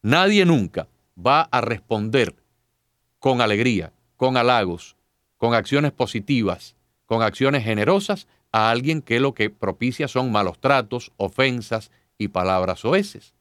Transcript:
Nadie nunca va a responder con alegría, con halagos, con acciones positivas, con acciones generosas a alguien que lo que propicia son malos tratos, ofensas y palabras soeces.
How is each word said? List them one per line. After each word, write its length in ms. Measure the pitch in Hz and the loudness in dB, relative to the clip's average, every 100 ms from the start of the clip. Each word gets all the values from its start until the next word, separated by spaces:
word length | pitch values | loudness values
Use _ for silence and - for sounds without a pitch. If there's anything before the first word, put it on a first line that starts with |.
Nadie 440 | 107 151 190 208 180 | 2 2 4 4 4
nunca 420 | 156 92 - - _ _ | 4 2 -6 -10 _ _
va 280 | - 90 147 | -4 2 2
a 180 | 160 127 | 2 0
responder 720 | 113 113 _ 113 107 127 107 - _ _ _ _ _ _ _ _ | -2 -6 _ -4 0 0 0 -4 _ _ _ _ _ _ _ _
con 220 | 135 123 | -2 2
alegría, 520 | 113 104 123 104 80 _ _ _ | 2 2 0 0 -4 _ _ _
con 200 | 131 131 | 0 2
halagos, 600 | 120 123 95 85 - _ _ _ _ _ | 2 2 0 -6 -14 _ _ _ _ _
con 180 | 117 | 0
acciones 380 | 117 104 139 147 | 0 0 0 0
positivas, 840 | - 120 113 98 131 101 87 - _ _ _ _ | -2 -4 -4 -2 0 0 -4 -10 _ _ _ _
con 160 | 113 | 0
acciones 420 | 113 98 131 143 | 0 0 0 0
generosas 600 | 110 107 107 196 202 202 - _ _ | -2 -2 0 0 -2 -8 -8 _ _
a 180 | 110 110 | 0 2
alguien 300 | 120 135 160 | 0 -2 -4
que 180 | - 117 | -2 0
lo 140 | 139 | 0
que 160 | - 107 | -2 -4
propicia 580 | - 104 92 120 123 147 | -4 -8 -4 -6 -4 -4
son 220 | 127 127 | -2 -2
malos 300 | 104 95 87 | 0 -2 -2
tratos, 500 | 135 139 107 123 - _ | 0 0 0 -8 -10 _
ofensas 760 | 98 - 131 123 110 113 - _ _ _ | -6 0 0 0 -6 -8 -8 _ _ _
y 100 | 104 | -6
palabras 520 | 92 92 92 92 90 | -2 0 0 0 -4
soeces. 540 | 110 185 202 - _ _ | 0 0 -2 -10 _ _